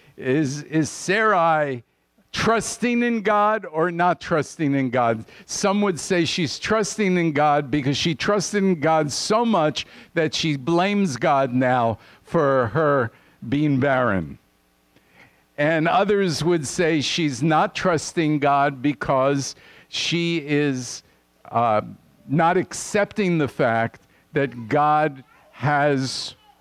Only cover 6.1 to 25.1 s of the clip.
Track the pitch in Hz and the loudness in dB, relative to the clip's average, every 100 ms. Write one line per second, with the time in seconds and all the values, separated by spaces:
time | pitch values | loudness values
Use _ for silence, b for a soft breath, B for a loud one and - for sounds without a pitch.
6.1 | 180 165 - 160 - - 220 214 - 202 | 0 0 -2 -4 -4 -2 0 0 -2 0
7.1 | 180 165 143 151 147 143 147 131 139 175 | 2 0 2 2 2 0 -2 -2 0 -2
8.1 | 160 - 208 - 202 190 175 147 160 151 | -2 0 0 0 0 0 2 2 2 0
9.1 | - - 214 240 202 156 - B B B | -4 -2 0 2 2 0 -2 B B B
10.1 | - 156 - 156 143 127 170 190 202 190 | -4 -2 -2 -2 -2 0 0 2 0 -2
11.1 | 120 131 139 135 123 127 127 117 107 B | 0 0 2 2 2 2 2 0 -2 B
12.1 | B - 175 143 135 117 123 156 143 113 | B -4 0 2 2 0 0 2 2 0
13.1 | b b b 123 139 151 135 139 131 123 | b b b -6 -2 0 2 2 2 2
14.1 | 98 76 67 _ _ _ _ _ b b | 0 -4 -10 _ _ _ _ _ b b
15.1 | b b b b - 151 165 160 180 202 | b b b b -4 0 2 2 2 2
16.1 | 202 190 135 151 175 131 - 165 160 131 | 2 0 0 0 0 -2 -2 0 0 0
17.1 | - 156 123 160 156 202 - 185 160 - | -2 -2 0 2 2 2 0 0 0 -2
18.1 | - 156 151 143 143 143 139 135 143 - | -2 0 2 2 2 2 0 -2 -2 0
19.1 | 135 135 143 131 B B B B - - | 2 2 0 -4 B B B B -8 -4
20.1 | 170 170 165 143 147 147 131 123 - b | -2 -2 -4 -2 0 0 -2 -6 -14 b
21.1 | b b _ - 113 120 107 - 101 _ | b b _ -6 0 2 2 -2 -10 _
22.1 | _ - 143 165 180 151 - - 208 202 | _ -4 0 2 2 -2 -6 -4 -2 -2
23.1 | - 196 170 139 - 135 113 113 - b | -2 0 0 0 0 0 0 -2 -6 b
24.1 | b b - 135 120 113 147 151 151 156 | b b -2 -2 -4 -2 0 2 2 0